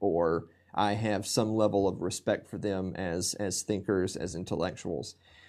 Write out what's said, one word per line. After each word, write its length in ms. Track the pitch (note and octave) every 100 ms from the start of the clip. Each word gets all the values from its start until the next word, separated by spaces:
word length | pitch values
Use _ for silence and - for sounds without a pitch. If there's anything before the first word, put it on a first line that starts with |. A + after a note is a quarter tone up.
or 460 | G2+ E2+ E2+ E2+ E2 - _
I 200 | - G#2
have 320 | G#2 A2 G2+ G#2
some 260 | - A2
level 320 | A2 G#2+ G2+ G2
of 140 | F2
respect 480 | F2 - - G2+ -
for 80 | G2+
them 380 | G#2 F#2+ F#2 E2+
as, 380 | F#2 E2+ F2+
as 260 | - G2+ F#2
thinkers, 560 | - G#2 F#2+ G2 F#2 -
as 180 | F#2
intellectuals. 800 | E2 F2+ E2+ F2 - F2+ D#2+ - - _ -